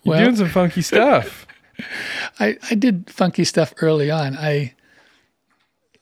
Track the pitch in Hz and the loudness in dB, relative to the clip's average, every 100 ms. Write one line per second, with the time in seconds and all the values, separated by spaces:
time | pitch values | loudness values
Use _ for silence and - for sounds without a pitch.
0 | - 160 240 220 175 190 175 180 - 208 | 0 4 4 2 0 2 0 0 0 2
1 | 277 156 - - - - _ - - - | 4 2 0 -10 -20 -20 _ -18 -14 -12
2 | - - - - 214 - - 220 247 180 | -10 -10 -10 -2 -2 -2 -4 0 2 0
3 | - - 180 - 170 - 156 - 156 156 | -4 -2 0 0 0 0 0 0 0 2
4 | 147 160 139 135 151 147 127 - _ _ | 0 -2 -4 -4 -4 -2 -4 -10 _ _
5 | _ _ _ _ _ _ _ _ _ _ | _ _ _ _ _ _ _ _ _ _